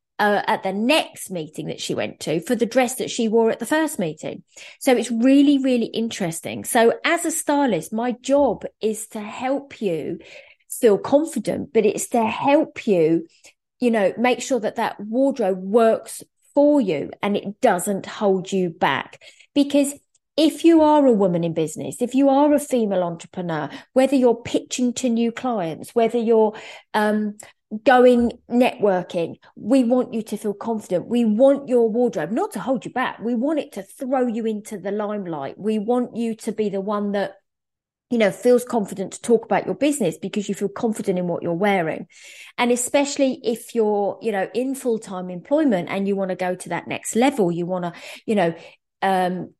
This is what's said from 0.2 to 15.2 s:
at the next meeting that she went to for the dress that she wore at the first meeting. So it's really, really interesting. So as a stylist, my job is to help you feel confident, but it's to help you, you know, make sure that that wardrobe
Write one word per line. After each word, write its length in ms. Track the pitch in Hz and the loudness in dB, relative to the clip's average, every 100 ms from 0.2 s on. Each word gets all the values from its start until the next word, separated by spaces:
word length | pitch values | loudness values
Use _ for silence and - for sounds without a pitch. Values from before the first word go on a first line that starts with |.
| 208 202 - | 0 0 0
at 160 | 202 | -2
the 100 | 190 | -2
next 560 | 196 233 302 - - - | -2 0 0 -2 -10 -10
meeting 380 | 180 151 - 156 | -10 -10 -10 -10
that 120 | - | -8
she 140 | - | -6
went 260 | 156 - - | -4 -6 -6
to 220 | - 160 | -4 -4
for 140 | 165 226 | -2 -2
the 100 | 233 | 0
dress 300 | 262 240 - | 0 0 -2
that 140 | - | -6
she 200 | - 226 | -4 0
wore 220 | 226 226 | 2 2
at 80 | 196 | 0
the 60 | 233 | -2
first 340 | 311 311 - | -2 -2 -2
meeting. 440 | 170 156 - - - - - - | -6 -6 -10 -12 -16 -20 -20 -4
So 140 | - | 2
it's 180 | 247 233 | 2 0
really, 480 | 226 254 277 285 277 | 0 4 6 6 4
really 260 | 262 247 220 | 2 0 0
interesting. 800 | - 226 - 175 - - 110 - | -4 -6 -4 -6 -6 -8 -10 -2
So 340 | 247 226 - 277 | 2 4 2 0
as 180 | 339 | -2
a 80 | 339 | -2
stylist, 600 | 320 - 285 277 170 - | -4 -2 0 2 0 -4
my 200 | 220 247 | -4 -4
job 520 | 247 - 277 269 175 - - | -6 0 2 2 0 -8 -6
is 260 | 220 214 - | -4 -4 -10
to 120 | 220 | -12
help 580 | 208 - 254 277 277 - | -12 -8 -4 -4 -6 -6
you 400 | 202 160 143 - - - - _ _ | -4 -4 -6 -10 -14 -20 -20 _ _
feel 280 | - 233 196 | 0 4 4
confident, 760 | - 285 320 - 208 196 190 | 4 2 2 -4 -4 -4 -2
but 140 | 226 202 | 2 2
it's 240 | - - | 0 -2
to 160 | 240 220 | 0 0
help 640 | - 269 294 - - - | 0 2 2 2 -4 0
you, 400 | 180 160 165 - _ - _ _ _ | 2 4 2 -2 _ -20 _ _ _
you 120 | 247 | 0
know, 200 | 226 190 - | 2 0 2
make 240 | 247 240 | 0 0
sure 180 | - 254 | -2 -2
that 160 | 196 - | -2 -4
that 240 | 214 - | -4 -6
wardrobe 600 | 208 233 | -4 0